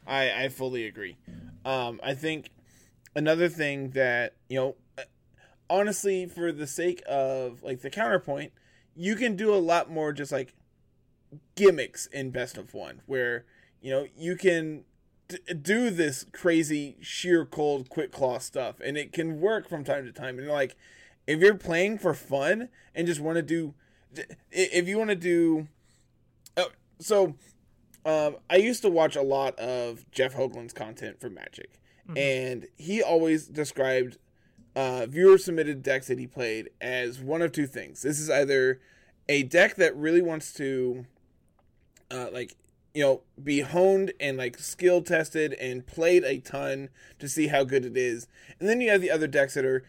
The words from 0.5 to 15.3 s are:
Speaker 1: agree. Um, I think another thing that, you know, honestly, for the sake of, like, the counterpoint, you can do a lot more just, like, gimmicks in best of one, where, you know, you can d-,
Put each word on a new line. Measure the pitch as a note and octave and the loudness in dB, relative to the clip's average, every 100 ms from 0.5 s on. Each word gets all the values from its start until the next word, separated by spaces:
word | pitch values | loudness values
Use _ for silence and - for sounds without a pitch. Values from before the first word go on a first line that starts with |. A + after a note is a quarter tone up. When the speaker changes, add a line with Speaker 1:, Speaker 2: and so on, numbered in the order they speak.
| C3 C3 B2+ A2 | -4 -6 -6 -8
Speaker 1:
agree. | G2+ F#2+ - - - - - C3 | -10 -12 -14 -18 -18 -18 -10 -4
Um, | C3 A#2+ A#2 | -4 -4 -6
I | C3+ | -6
think | C3+ D#3 D#3 - _ _ _ _ _ _ D3 | -4 -6 -6 -10 _ _ _ _ _ _ -2
another | D3+ E3 F3 | 2 4 2
thing | D#3+ D3 C#3 C3+ | 0 -4 -4 -4
that, | C3+ B2+ A#2+ A#2+ - - | 0 2 2 -2 -8 -6
you | C3 | -2
know, | C3+ - _ - B2+ _ _ _ _ _ - | -2 -4 _ -18 -18 _ _ _ _ _ -2
honestly, | F#3 G#3 G3 G3+ F#3 F3 | 0 0 0 -2 -2 -4
for | F3 E3+ | -4 -4
the | D3 D3 | -4 -6
sake | - F3 F3 - | -4 -2 -2 -2
of, | C#3 C3+ C3+ B2 A#2+ | 0 0 -2 -6 -8
like, | - C3 | -10 -8
the | C#3 | -6
counterpoint, | G3 A3+ F#3 E3 C#3 D3 _ _ _ _ - | -4 0 0 0 -8 -8 _ _ _ _ -6
you | F3+ G#3+ | -4 0
can | B3 F#3+ | -2 0
do | G#3+ | 2
a | G3+ | 4
lot | E3 E3 - | 4 2 0
more | D#3+ D3+ | -4 -4
just, | D3 C#3 | -4 -4
like, | C3+ C3 _ _ _ _ _ _ _ _ D3+ _ - | -6 -6 _ _ _ _ _ _ _ _ -20 _ 6
gimmicks | G3 D#3 A2 - - | 6 6 0 -8 -12
in | C#3 C3 | -8 -6
best | B2+ A#2+ A2 | -6 -8 -10
of | F#2 | -14
one, | A2 D#2 B1 - | -14 -14 -14 -6
where, | C3 A#2+ A#2+ - _ _ _ | -2 -2 -4 -8 _ _ _
you | C3+ | -4
know, | C3+ C#3+ F#2+ | -4 -4 -6
you | E3 F3 | -6 0
can | F#3+ E3 D#3 D3+ - _ _ _ | 2 2 0 -8 -16 _ _ _
d-, | - | -18